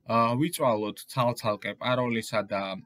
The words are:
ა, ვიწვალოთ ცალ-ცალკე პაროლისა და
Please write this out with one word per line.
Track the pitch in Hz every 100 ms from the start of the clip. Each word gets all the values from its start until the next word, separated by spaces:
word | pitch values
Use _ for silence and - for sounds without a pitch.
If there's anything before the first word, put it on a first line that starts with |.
| -
ა, | 117 117
ვიწვალოთ | 123 165 165 135 107 104 104
ცალ-ცალკე | - 135 120 117 113 104 104
პაროლისა | 104 117 127 123 113 110 110
და | 101 98 98 95